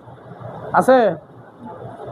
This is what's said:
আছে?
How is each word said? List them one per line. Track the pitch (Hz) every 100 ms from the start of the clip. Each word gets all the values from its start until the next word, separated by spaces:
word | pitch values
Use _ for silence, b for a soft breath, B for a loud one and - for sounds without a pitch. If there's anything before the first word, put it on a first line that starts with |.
| - - - - - - -
আছে? | 185 185 262 214 165 - - - - - - - - -